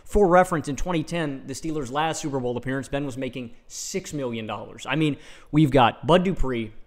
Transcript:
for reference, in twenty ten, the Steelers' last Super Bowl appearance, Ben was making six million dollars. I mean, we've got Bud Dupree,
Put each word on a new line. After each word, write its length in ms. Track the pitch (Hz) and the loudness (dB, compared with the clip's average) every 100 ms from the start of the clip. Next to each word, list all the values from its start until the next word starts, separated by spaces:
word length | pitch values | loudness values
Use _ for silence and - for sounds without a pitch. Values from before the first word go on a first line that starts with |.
for 240 | - 143 175 | -2 4 6
reference, 400 | 180 180 165 147 | 6 6 0 -4
in 80 | 131 | -4
twenty 260 | 180 170 | -2 -2
ten, 440 | - 170 151 135 123 | -2 -4 -4 -6 -10
the 80 | |
Steelers' 360 | 131 160 151 120 | -10 -6 -6 -4
last 320 | 143 160 156 | -2 -2 -2
Super 160 | 156 135 | -4 -4
Bowl 180 | 123 120 | -4 -4
appearance, 320 | 127 135 127 | -4 -6 -4
Ben 160 | 139 | -6
was 120 | 143 127 | -6 -6
making 340 | 131 127 117 - - | -8 -10 -12 -16 -18
six 460 | - - 190 - | -14 -8 -8 -8
million 340 | 151 127 113 107 | -6 -6 -6 -6
dollars. 400 | 104 107 117 - | -8 -10 -14 -4
I 60 | |
mean, 220 | 143 156 135 - - - | 0 0 -2 -10 -20 -2
we've 220 | 151 151 | 2 6
got 340 | 131 113 - 123 | 6 6 4 4
Bud 180 | 180 | 4
Dupree, 480 | 185 - 131 120 110 - | 4 0 0 0 -6 -10